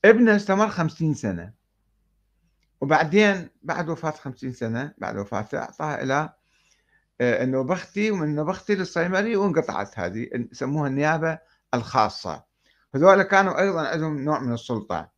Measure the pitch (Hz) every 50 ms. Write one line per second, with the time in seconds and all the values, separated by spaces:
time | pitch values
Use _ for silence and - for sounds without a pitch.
0 | - 202 226 233 247 226 208 202 202 196 190 196 214 220 214 - 170 156 - -
1 | 165 156 147 - - 107 90 87 85 98 113 _ _ _ _ _ _ _ _ _
2 | _ _ _ _ _ _ _ _ _ _ _ _ _ _ _ _ 139 139 156 143
3 | 165 151 156 208 214 208 196 180 165 - _ _ _ 151 165 - 175 151 165 -
4 | - 160 151 - - 139 127 _ - 131 123 - 120 113 113 120 135 147 - _
5 | 98 - 113 101 101 101 107 101 104 - - - 117 113 - _ 147 151 147 -
6 | - 131 135 143 156 160 _ _ _ _ _ _ _ _ _ _ _ _ _ _
7 | _ _ _ _ 120 123 120 - 123 127 131 131 131 131 180 180 - - _ 202
8 | 208 220 208 190 156 151 147 147 151 151 147 - - - 208 190 185 170 - 170
9 | 165 180 185 185 202 226 233 196 202 202 156 160 160 - - - 101 - - -
10 | 90 90 92 110 120 - - 120 117 - - - - 131 143 151 147 139 131 139
11 | 147 151 160 160 160 160 160 156 _ _ _ _ _ _ - 123 113 - - 127
12 | 107 107 - - - 92 76 - - _ _ _ _ _ _ _ _ _ - 135
13 | 151 190 196 196 190 190 202 190 196 190 - - 185 196 185 165 156 - - 160
14 | 156 160 151 143 135 147 151 127 135 123 117 113 - - 123 110 104 - 90 80
15 | 78 - _